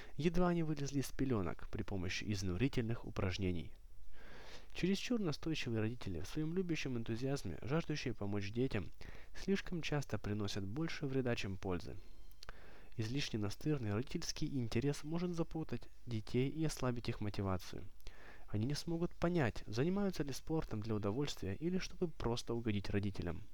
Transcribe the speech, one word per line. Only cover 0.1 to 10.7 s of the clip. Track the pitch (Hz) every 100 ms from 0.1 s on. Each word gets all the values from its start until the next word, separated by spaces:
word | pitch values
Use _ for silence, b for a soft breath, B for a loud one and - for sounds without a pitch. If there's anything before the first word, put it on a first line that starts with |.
| -
едва | 170 170 175
они | 170
вылезли | 156 147 139 139
из | -
пелёнок, | - 131 110 82 - -
при | 104
помощи | - 98 87 -
изнурительных | - 101 98 87 135 - 113 117
упражнений. | 120 - 98 92 95 85 - - - - - B B B B B B
Чересчур | - 180 196 - 240
настойчивые | 175 - 160 156 123 110
родители | 110 120 104 82
в | 92
своём | 156 156
любящем | 180 180 156 139 120
энтузиазме, | 117 113 135 139 95 71
жаждущие | 110 160 - 151 127
помочь | - 101 101 98
детям, | 113 131 107 - - B B B -
слишком | - 196 - 175
часто | - 147 - 110
приносят | 101 104 101 104
больше | 98